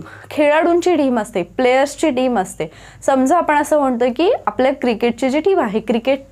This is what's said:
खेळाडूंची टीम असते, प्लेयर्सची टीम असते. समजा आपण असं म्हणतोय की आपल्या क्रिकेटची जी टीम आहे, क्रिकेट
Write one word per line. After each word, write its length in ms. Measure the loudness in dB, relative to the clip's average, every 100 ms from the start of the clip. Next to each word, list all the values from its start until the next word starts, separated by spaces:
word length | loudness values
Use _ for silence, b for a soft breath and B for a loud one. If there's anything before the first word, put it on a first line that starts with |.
| -4 B B
खेळाडूंची 640 | 0 2 4 2 2 2 2
टीम 240 | 0 0
असते, 240 | -4 -6
प्लेयर्सची 640 | -6 -2 2 2 0 0 -2
टीम 300 | 0 0 -2
असते. 260 | -4 -6 -12 B B B 0
समजा 320 | 2 2 2
आपण 180 | 2 0
असं 240 | 2 0
म्हणतोय 300 | 0 0 -2
की 240 | 0 0 0 -2
आपल्या 260 | 0 0
क्रिकेटची 560 | 0 -2 0 -2 -2 -2
जी 100 | 0
टीम 200 | 0 0
आहे, 200 | 0 -2
क्रिकेट 400 | -2 -2 0 -2 -4